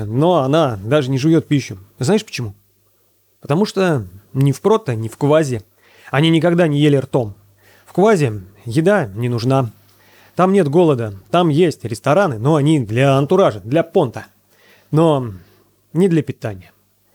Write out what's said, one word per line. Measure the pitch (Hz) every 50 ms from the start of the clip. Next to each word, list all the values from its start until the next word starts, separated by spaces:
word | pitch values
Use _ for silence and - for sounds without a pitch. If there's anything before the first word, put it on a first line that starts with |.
| 110
но | 104 110 127 156 175 180 160
она | 131 131 143 165 160 135 113 98 95
даже | 110 143 151 135 127
не | 135 131
жует | 123 160 165 160 156 -
пищу. | 151 139 - - 101 95 95 _ _ -
Знаешь | 127 131 196 220 -
почему? | - - - 120 104 98 _ _ _ _ _ _ _ _ _ _ _ _ _ _ _ _ _
Потому | - - 135 175 214
что | 202 - 190 190 180 160 127 104 87 90 98 - _
ни | - 131 139 143
в | 135 -
прото, | - 196 220 220 220 - 120
ни | 110 113 110
в | -
квазе | - 151 139 151 156 160 135 123 110 - _ _ _ _ _ _ _ - -
они | - 135 156 165
никогда | 165 160 147 175 170 170 180 160
не | 143 143
ели | 147 151 143
ртом. | 135 127 - - 143 120 104 98 - _ _ _ _ _ _ _ _ _
В | -
квазе | - - 190 226 220 170 147 120 107 104 92 95 - _ -
еда | 117 110 147 160 185 208 196 143
не | 104 95 107 120 123
нужна. | 120 117 107 127 135 135 131 110 101 _ _ _ _ _ _ _ _ _ _ _ _
Там | - 175 185
нет | 196 202 175 143
голода, | 135 180 180 160 143 120 117 107 101 95 - _
там | - 170 180 165
есть | 143 147 180 165 - - -
рестораны, | 110 110 - - 131 147 190 202 170 120 107
но | 110 139 165
они | 151 139 151 160 147
для | 120 98 107 120 135 139 135
антуража, | 139 147 143 185 185 190 151 104 104
для | 87 110 135 165
понта. | 160 - - 202 156 120 107 110 - - _ _ _ _ _ _ _ _ _ _ _ _
Но | - 151 165 165 147 139 123 117 95 90 - _ _ _ _ _ _ _ _ _
не | - 156 190 196
для | 170 156
питания. | 139 - 131 _ - 113 101 92 92 _ _ _ _ _ _ _ _ _